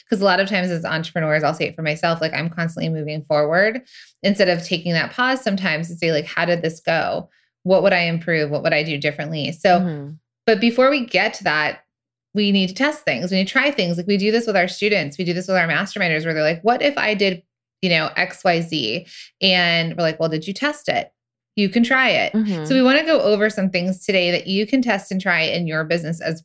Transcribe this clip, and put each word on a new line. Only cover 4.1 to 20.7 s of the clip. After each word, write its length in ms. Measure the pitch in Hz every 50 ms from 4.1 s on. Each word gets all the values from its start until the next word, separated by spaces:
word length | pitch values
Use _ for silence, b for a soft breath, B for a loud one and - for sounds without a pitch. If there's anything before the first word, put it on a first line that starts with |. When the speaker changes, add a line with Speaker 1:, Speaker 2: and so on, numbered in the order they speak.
| B B -
Speaker 1:
instead 260 | 202 202 208 196 180
of 140 | 175 170 170
taking 300 | - 185 165 170 175 170
that 180 | 160 - -
pause 300 | - - 247 254 269 262
sometimes 480 | - 220 196 190 190 180 156 151 165 165
to 80 | 170
say, 160 | - 175 165 160
like, 140 | 147 151
"How 180 | - - 165 170
did 180 | 170 175 170 165
this 160 | 165 165 -
go? 500 | - 170 165 160 - 90 - 165 180 - _ _ _ _ _ _ -
What 180 | 180 190 185 190
would 100 | 196 185
I 100 | 175 175
improve? 480 | 170 165 165 165 175 165 156 151 143
What 120 | 147 143 -
would 100 | 165 165
I 120 | 151 151
do 140 | 160 151 143
differently?" 520 | 147 147 143 - 143 151 165 151 139 -
So, 300 | 175 - - 190 180 175
Speaker 2:
Mm-hmm. 300 | 185 175 156 147 139 143 156 156 _ _ _ _ -
Speaker 1:
but 140 | 233 220 196
before 300 | 233 233 233 247 254 269
we 140 | 294 285 240
get 280 | - - 180 202 226 -
to 100 | - 196
that, 360 | 170 151 151 151 147 - - _ _ _ _ _ _ _ _ _ _ -
we 180 | 208 208 202 196
need 160 | 196 190 185
to 60 | 190
test 260 | - 269 302 302 302 -
things. 280 | 170 139 117 170 180 196
We 60 | 185
need 100 | 190 190
to 40 | -
try 200 | 262 262 294 277
things. 240 | 233 185 175 175
Like, 100 | 170 175
we 100 | 202 202
do 140 | 196 196 214
this 160 | 220 233 226
with 100 | 226 196
our 120 | 185 175 180
students. 500 | - - 202 208 208 185 151 143 143 -
We 60 | 185
do 100 | 170 170
this 140 | 175 185 190
with 80 | 190
our 100 | 180 170
masterminders 580 | 165 147 156 202 196 - 208 185 170 156 156 160
where 100 | 165 160
they're 100 | 156 151
like, 180 | 151 165 165 196
"What 200 | 220 247 - -
if 140 | 285 285
I 180 | - - 214 214
did, 280 | 196 202 196 185 175 - _ _ _ _ _ _ - -
you 80 | 180
know, 200 | 170 160 156 - -
X, 260 | - 185 185 - - -
Y, 180 | 185 170 170
Z?" 460 | 170 165 170 151 120 107 113 180 175 B B B B B B - 190
And 540 | 190 185 180 175 170 170 170 165 165 165
we're 60 | 165 170
like, 160 | 160 160 -
"Well, 100 | 165 160
did 180 | 156 160 165
you 80 | 196 196
test 340 | - 277 294